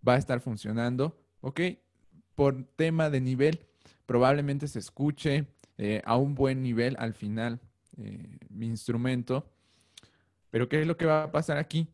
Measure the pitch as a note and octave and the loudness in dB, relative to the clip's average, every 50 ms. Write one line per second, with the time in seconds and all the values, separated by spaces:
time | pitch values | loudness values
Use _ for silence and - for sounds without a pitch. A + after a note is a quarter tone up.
0 | - - B2 C3 - - C3 A#2+ - C3 A2+ G2+ - G#2 G#2+ A#2 A#2 A#2+ B2 B2+ | 4 4 4 4 2 0 -4 -4 -2 -6 -8 -6 -6 -4 -4 -2 -2 -2 0 0
1 | C3+ D#3+ D#3+ _ _ _ _ _ - C3 C3+ - E3+ F3+ - _ _ _ _ _ | -2 -2 -4 _ _ _ _ _ -10 -8 -4 -2 -2 -4 -4 _ _ _ _ _
2 | _ _ _ - _ _ _ - C#3+ C#3 C3+ C3 B2+ - _ - D#3+ D#3+ D#3+ D#3+ | _ _ _ -20 _ _ _ 2 2 2 2 0 -8 -14 _ -2 0 0 2 2
3 | D#3+ D3+ D3 C3 B2+ B2+ C3 B2 C#3 D3+ E3 E3 - _ _ _ _ - _ _ | 0 2 2 0 0 0 2 4 4 2 2 0 -6 _ _ _ _ -20 _ _
4 | _ - A#2 A#2+ B2 B2+ C#3+ D3 C#3+ C#3+ C#3 C#3+ C#3+ C#3+ - A#2 G2 - _ - | _ 0 2 4 6 6 4 4 2 -2 -2 -2 -4 -6 -8 -8 -10 -10 _ -2
5 | C#3 D3 D3 - - D#3 C#3 D3 D3 - _ _ - _ _ - G#2 G2+ G#2+ G#2+ | -2 -2 -2 0 0 0 0 0 0 -4 _ _ -20 _ _ -4 -2 -2 -2 -2
6 | - - A2+ B2 C3+ C#3+ D3 B2+ C#3 C3+ C3 C3 C3 B2+ A#2 A2 A#2 B2 C3+ - | 0 2 2 2 2 2 0 0 2 0 2 0 -2 -2 0 0 0 0 0 -2
7 | - A2+ A2 - - G#2 G#2 A2+ A2+ A#2+ A#2 A#2 - - _ _ _ _ - - | -4 -6 -6 -6 -6 -6 -4 -2 -4 -4 -4 -8 -12 -18 _ _ _ _ -18 -14
8 | G#2 G#2 G2+ - - - - - - - G#2 - A2+ A2+ A2+ A2 - - A#2 A#2 | -14 -14 -12 -14 -16 -18 -20 -20 -20 -18 -12 -8 -6 -6 -6 -6 -4 -4 -2 -2
9 | A#2+ B2+ B2+ B2 A#2+ - B2+ C3+ - - _ _ _ _ _ _ _ _ _ - | 0 0 0 -2 -2 -2 -2 -2 -2 -6 _ _ _ _ _ _ _ _ _ -20
10 | - _ _ _ _ _ _ _ _ _ - A#2 B2 B2 C#3+ D3+ D#3 D#3+ E3+ E3 | -20 _ _ _ _ _ _ _ _ _ 0 0 0 2 2 2 2 2 0 0
11 | - D#3+ D#3 D#3 D#3 D3+ D#3+ D3+ D#3 - D#3 D3 D#3 - - D#3+ E3 D#3+ | 2 2 4 4 2 0 -2 -2 0 0 -2 -2 -2 -2 -2 -2 -2 -2